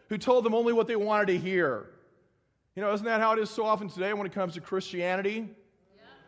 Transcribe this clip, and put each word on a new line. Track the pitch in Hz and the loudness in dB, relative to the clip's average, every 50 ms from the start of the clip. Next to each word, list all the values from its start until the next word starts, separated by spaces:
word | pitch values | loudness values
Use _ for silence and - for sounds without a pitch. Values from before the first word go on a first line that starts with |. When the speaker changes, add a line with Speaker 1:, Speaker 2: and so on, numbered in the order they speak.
| _ - | _ -6
Speaker 1:
who | 214 | -6
told | - - 262 254 254 214 | -2 2 4 4 4 4
them | 226 220 | 4 2
only | 233 233 233 233 | 2 2 2 2
what | 226 220 | 2 2
they | 226 233 | 2 0
wanted | 214 202 214 214 208 208 | 0 0 2 2 2 2
to | 196 180 | 2 2
hear. | 180 165 185 190 180 170 143 123 104 - - - - _ _ _ _ _ _ _ _ _ _ _ _ _ _ - | 0 0 0 0 2 2 2 0 -2 -6 -12 -20 -20 _ _ _ _ _ _ _ _ _ _ _ _ _ _ -8
You | 180 208 | -4 -2
know, | 202 208 | -2 -2
isn't | 202 208 | 0 0
that | 233 226 214 | 0 0 2
how | 220 220 220 | 4 4 2
it | 220 | 2
is | 214 214 | 0 -2
so | - - 220 | -2 -2 0
often | 220 214 190 214 185 | 0 0 0 -2 -6
today | - 180 185 202 214 | -6 -4 -4 -2 -2
when | 202 202 | -4 -4
it | 185 - | -4 -4
comes | 196 190 175 160 | -4 -4 -4 -6
to | 170 | -8
Christianity? | 160 - 190 190 185 - - 180 175 180 185 190 196 202 214 220 226 196 - - - _ _ _ _ _ _ | -8 -4 -4 -4 -4 -4 -6 -4 -2 -2 0 0 0 -2 -2 -4 -8 -10 -12 -18 -20 _ _ _ _ _ _
Speaker 2:
Yeah. | - - - - - - | -20 -20 -20 -20 -20 -20